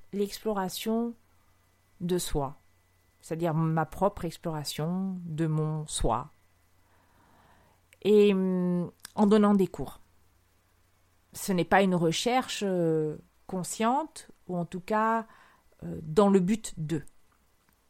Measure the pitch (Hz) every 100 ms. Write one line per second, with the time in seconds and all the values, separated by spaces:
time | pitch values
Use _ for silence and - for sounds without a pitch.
0 | - 196 202 - 220 202 185 - 220 226
1 | 233 233 _ _ _ _ _ _ _ _
2 | 175 180 - 151 135 - _ _ _ _
3 | _ _ - 160 170 160 160 160 156 -
4 | 202 202 170 - 170 156 143 - 156 185
5 | 190 185 175 156 160 156 156 156 151 -
6 | 127 113 147 _ _ _ _ _ _ _
7 | _ _ _ _ _ _ _ _ _ _
8 | 190 214 208 190 185 185 180 175 175 -
9 | - - 208 214 202 202 180 - 131 -
10 | _ _ _ _ _ _ _ _ _ _
11 | _ _ _ - - 180 165 190 196 180
12 | 170 160 240 254 247 - 202 180 165 160
13 | 156 151 - _ - 185 170 - 220 269
14 | 320 - - - - 175 170 185 180 214
15 | 220 226 220 - _ _ _ _ 170 170
16 | 156 156 202 196 180 226 - - 151 160
17 | - - _ _ _ _ _ _